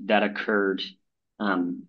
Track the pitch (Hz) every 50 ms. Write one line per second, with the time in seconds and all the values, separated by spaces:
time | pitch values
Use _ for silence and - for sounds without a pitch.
0 | 104 98 107 101 104 101 104 - - - 107 101 98 95 95 92 - - - _
1 | _ _ _ _ _ _ _ - 107 101 95 90 87 87 87 - -